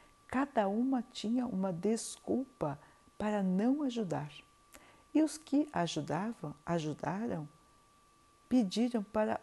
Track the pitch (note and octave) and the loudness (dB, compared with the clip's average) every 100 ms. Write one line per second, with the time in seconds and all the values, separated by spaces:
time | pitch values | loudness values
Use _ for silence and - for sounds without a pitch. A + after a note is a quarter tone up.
0 | - _ - B3+ C#4 - G3 G#3 B3+ C4 | -20 _ -4 -2 0 2 2 2 2 0
1 | A3 - G#3 A#3+ B3 F#3+ F#3+ E3+ G3 A3 | -2 -6 -2 0 0 0 -2 0 2 0
2 | - - - A#3 C4+ - D#3 C#3+ - - | -2 -10 -2 -2 -2 -4 -4 -4 -10 -20
3 | - - G#3 G#3 F#3+ F#3 A3+ C#4+ C#4+ A#3 | -18 -6 -2 2 2 2 2 2 0 -2
4 | G3 D3 D3 - - _ _ - - - | -2 -2 -6 -12 -20 _ _ -20 -20 -20
5 | - D4 D#4 - - C#4 D4+ F#3 E3+ - | -2 2 2 0 -2 0 2 0 -2 -2
6 | C#3+ D3 G#3 A#3 D#3 D3 - E3+ D3+ D3 | -2 -2 -2 -6 -10 -10 -2 -2 -2 -4
7 | C#3+ F#3 A#3 F#3 D3 - _ _ _ _ | -4 -4 -4 -4 -8 -14 _ _ _ _
8 | _ _ _ _ - B3 G3+ G3+ A#3+ A#3 | _ _ _ _ 0 2 2 2 0 0
9 | G3+ G#3+ G#3+ A3 | -2 0 0 0